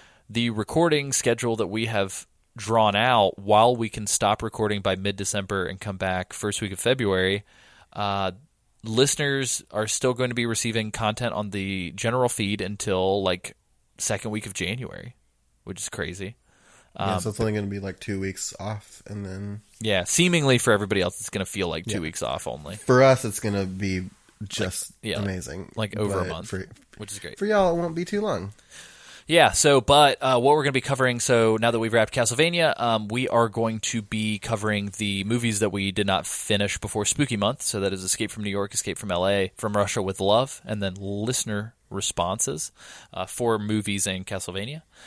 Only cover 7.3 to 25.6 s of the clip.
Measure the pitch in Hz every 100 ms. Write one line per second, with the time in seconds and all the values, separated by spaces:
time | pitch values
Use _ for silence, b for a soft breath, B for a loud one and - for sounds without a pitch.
7.3 | 101 b b b b b - 104 101 95
8.3 | 95 143 _ _ _ 110 110 139 - 143
9.3 | 139 127 - - 104 107 - 131 120 123
10.3 | 120 117 110 117 113 107 - 110 107 120
11.3 | 90 104 101 98 95 87 85 117 123 123
12.3 | - 101 101 95 101 - 92 95 101 95
13.3 | 92 - - _ _ _ - - 101 113
14.3 | 107 104 95 87 120 120 - 123 - _
15.3 | _ _ _ - 92 - - 98 90 98
16.3 | 120 b b b b b - 98 92 98
17.3 | 104 110 107 101 101 95 92 - 98 95
18.3 | 95 - - 98 107 - - - 101 98
19.3 | 95 101 104 - - 110 95 87 - 180
20.3 | 175 139 123 - 104 101 98 90 - -
21.3 | 104 95 98 90 80 95 101 80 - 58
22.3 | 76 - 67 76 107 - 127 135 127 113
23.3 | - 110 101 95 95 98 92 92 - _
24.3 | _ 101 - 95 - - - 110 143 202
25.3 | 92 - 82